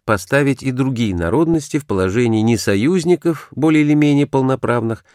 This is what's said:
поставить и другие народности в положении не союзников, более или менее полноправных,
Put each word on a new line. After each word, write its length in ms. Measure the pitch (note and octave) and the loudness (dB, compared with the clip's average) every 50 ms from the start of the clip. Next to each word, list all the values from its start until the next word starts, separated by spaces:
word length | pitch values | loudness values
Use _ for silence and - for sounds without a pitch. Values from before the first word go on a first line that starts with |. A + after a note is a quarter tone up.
| _ | _
поставить 580 | - A2 G2 - - - C#3+ C#3+ C#3 C#3 - - | -2 -2 -2 -2 -2 -2 0 2 0 -2 -2 -4
и 80 | C3+ | -6
другие 440 | B2+ B2 C3+ C3 C3+ A2 A#2+ G#2+ F#2 | -2 -2 -2 -2 0 -2 -2 -2 -2
народности 600 | F2 E2 E2 G2 C#3+ E3 D#3+ E3 D#3+ D3 - - D3 | -2 -2 0 0 0 0 0 0 -2 -4 -4 -6 -6
в 80 | - | -4
положении 560 | - G2+ F#2+ F#2 F#2 F#2 B2 B2 A#2 A2+ A2 | -4 -2 -2 -2 0 0 0 0 2 2 2
не 160 | A2 A2+ A#2 G2+ | 2 2 0 0
союзников, 920 | - - G2+ G2 A2+ D3 F#3 F#3 D#3 F3 F3+ E3+ - E3+ D#3+ C#3+ - - | 0 -2 0 0 0 0 0 0 2 0 0 0 0 -4 -4 -4 -10 -14
более 320 | - - C#3 D#3+ D#3 D#3 D3+ | -6 -2 0 2 4 4 4
или 100 | D3 D3+ | 4 4
менее 340 | D3+ D3 D3 C#3+ C#3+ C#3+ C3+ | 4 4 4 4 2 0 0
полноправных, 760 | - C3+ C3 C3 C3 B2+ - A2+ A#2+ A#2+ A2 A2+ A2+ - _ _ _ | 0 -2 0 0 -2 -2 -2 -2 -2 0 -2 -4 -6 -6 _ _ _